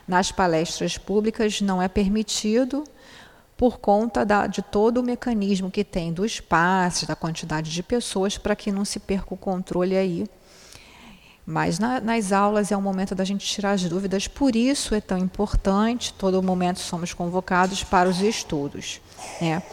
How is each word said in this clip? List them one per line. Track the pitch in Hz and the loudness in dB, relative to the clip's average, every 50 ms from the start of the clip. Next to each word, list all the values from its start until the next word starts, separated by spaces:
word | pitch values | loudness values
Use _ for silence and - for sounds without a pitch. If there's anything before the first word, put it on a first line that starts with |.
| - - | -8 0
Nas | 180 180 196 - | 2 2 2 2
palestras | - - 190 180 165 160 165 - - - - 170 - - | 0 0 2 2 2 2 0 -2 -4 -4 -4 -4 -4 -6
públicas | - - 196 214 214 226 220 - 226 208 202 - | -6 -2 0 0 0 0 0 0 -2 -2 0 0
não | 202 196 185 180 | 0 0 2 2
é | 180 190 | 0 0
permitido, | - 214 208 190 208 214 220 - - - - 214 214 233 262 254 277 269 302 - - - - - - - - - - - - _ _ - | 2 2 2 2 2 0 0 -2 -4 -2 0 2 2 2 2 2 -2 -4 -6 -8 -14 -20 -20 -20 -20 -20 -20 -20 -20 -20 -20 _ _ 2
por | 240 247 - - | 2 2 2 2
conta | - - 202 208 226 240 - 247 240 | 2 2 4 4 2 0 0 0 2
da, | 202 208 208 - 208 | 2 2 2 2 0
de | 185 - | -2 -4
todo | 190 - - 208 214 233 233 247 | -6 -2 0 2 4 4 4 2
o | 247 | 0
mecanismo | 240 247 247 - 254 233 208 196 196 202 185 190 185 | 0 -2 -2 -2 -2 0 0 2 2 0 0 0 -2
que | - 208 202 | -2 -2 -4
tem | - - 190 165 170 | -2 -2 -4 -2 -2
do | 165 170 202 | -2 -2 -2
espaço, | 233 - - - - 170 160 170 180 190 190 180 180 165 - - | -4 -4 -6 -4 0 2 4 4 4 4 4 2 2 0 -2 -2
da | 151 156 | -4 -4
quantidade | - - 165 160 - - 160 156 156 160 156 | -4 -4 -4 -4 -4 -4 -4 -4 -4 -2 -4
de | 156 175 180 | -4 -6 -4
pessoas, | - 247 240 226 - - 196 190 208 202 | -2 -2 -2 -2 -2 -2 0 0 0 -2
para | - - 208 208 | -2 -2 -2 -2
que | - - 214 | -2 -2 -4
não | 196 196 202 | -2 -2 -2
se | - - 208 | -4 -4 -8
perca | - - 196 190 - - 185 | -4 -2 -2 -2 -2 -6 -10
o | 185 | -8
controle | - 196 185 180 185 - 180 175 180 190 190 | -4 -4 -4 -4 -4 -2 -2 0 0 2 2
aí. | 190 190 185 170 175 208 214 - - - - - - - - - - - - - - - - - - - - - _ - | 2 2 2 0 -2 -4 -6 -8 -16 -20 -20 -20 -20 -20 -20 -20 -20 -20 -20 -20 -20 -20 -20 -20 -20 -20 -20 -20 _ -12
Mas | - 160 156 156 175 170 175 | -6 -2 0 0 0 0 0
na, | 214 240 254 262 | 0 0 0 0
nas | - 220 226 233 214 190 | 0 0 0 0 0 2
aulas | 202 196 202 208 214 208 208 - | 2 2 4 4 4 2 2 2
é | 208 | 0
o | 196 | 0
momento | 196 196 190 190 190 196 196 | 0 -2 0 -2 -2 -2 -2
da | 185 190 | -2 -2
gente | 185 202 196 - | -2 -2 -4 -4
tirar | - - - 202 196 202 | -4 -4 -2 0 0 2
as | 196 180 | 2 2
dúvidas, | 170 165 185 196 190 185 196 - - | 0 0 -2 -2 0 -2 -2 -2 -4
por | - - 277 269 220 | -2 0 2 2 4
isso | 226 240 262 285 - - - 220 | 4 4 2 2 0 0 -2 -2
é | 214 | -2
tão | - - 190 | 0 -2 -2
importante, | 180 185 185 - - 202 196 - - - 196 196 202 214 226 240 240 - - | 0 0 -2 0 -2 -2 0 0 2 2 4 4 4 4 2 0 -2 -4 -8
todo | - - 196 190 185 185 | -6 -2 0 2 2 2
momento | 185 185 185 180 180 175 185 - | 2 2 2 2 2 0 0 -2
somos | - - - 170 170 175 - | -4 -6 -6 -4 -6 -6 -4
convocados | - 175 175 175 185 185 - 190 180 185 190 196 190 - | -4 -4 -2 -2 -2 -2 0 2 2 2 2 0 -4 -4
para | - 202 185 180 185 | 2 4 4 4 4
os | 180 175 | 4 2
estudos, | 196 214 226 - - - 170 147 143 143 - 143 - - - - - - - - - - - - | 2 0 0 -2 -4 -4 -4 -4 -4 -4 -8 -10 -10 -10 -12 -12 -14 -20 -20 -18 -16 -16 -8 -4
né? | 170 165 156 175 - - | -2 -2 -2 -2 -4 -8